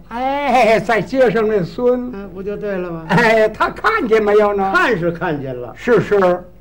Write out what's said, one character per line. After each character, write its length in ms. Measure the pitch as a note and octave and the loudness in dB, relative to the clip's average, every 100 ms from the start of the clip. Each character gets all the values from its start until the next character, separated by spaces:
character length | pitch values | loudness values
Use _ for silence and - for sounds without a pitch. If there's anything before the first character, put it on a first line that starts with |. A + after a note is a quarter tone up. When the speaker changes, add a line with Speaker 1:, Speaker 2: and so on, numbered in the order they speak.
| - | -12
Speaker 1:
哎， 680 | A#3 C4 C#4+ C#4+ B3 A3 G#3+ | -6 -4 -2 2 4 4 2
在 220 | A3 A3 | 2 -2
街 300 | - C4 A#3+ | 0 2 2
上 160 | A3 G#3+ | 2 0
那 160 | G#3 | 0
孙。 480 | D#3+ - B3 B3 B3 | -2 -2 0 0 -4
Speaker 2:
哎， 140 | G3 G3+ | -12 -14
不 100 | F3+ | -10
就 140 | G3 G3+ | -10 -8
对 180 | G3+ F#3+ | -6 -6
了 160 | F3+ | -6
吗？ 140 | E3 E3 | -8 -2
Speaker 1:
哎， 380 | - A3+ A3 G#3+ | 2 4 4 2
他 220 | G#3+ E4+ | 0 -4
看 360 | - G#3+ A4 A#3 | -2 -2 -2 2
见 160 | A3 | 2
没 120 | G#3 | 4
有 200 | G#3 G#3 | 4 4
呢？ 200 | G3+ F#3+ C4+ | 0 0 0
Speaker 2:
看 240 | D4+ F#3 | 0 0
是 100 | E3+ | -2
看 300 | E3+ F3+ C#3+ | -4 -4 -6
见 160 | C3 B2 | -6 -10
了。 180 | A#2+ - | -12 -6
Speaker 1:
是， 240 | - G#3 | 0 2
是。 420 | - G3+ F3+ F3+ - - | 2 2 2 0 -4 -20